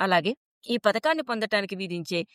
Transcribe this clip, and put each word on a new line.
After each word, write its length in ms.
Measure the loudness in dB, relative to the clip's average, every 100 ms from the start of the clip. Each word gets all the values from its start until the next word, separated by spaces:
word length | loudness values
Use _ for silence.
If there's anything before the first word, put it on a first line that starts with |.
అలాగే 360 | 2 2 2 -4 _ _ -4
ఈ 60 | 0
పథకాన్ని 460 | 2 2 2 0
పొందటానికి 540 | -2 -4 0 0 -2 -6
విధించే 500 | -6 -6 -4 -4 -4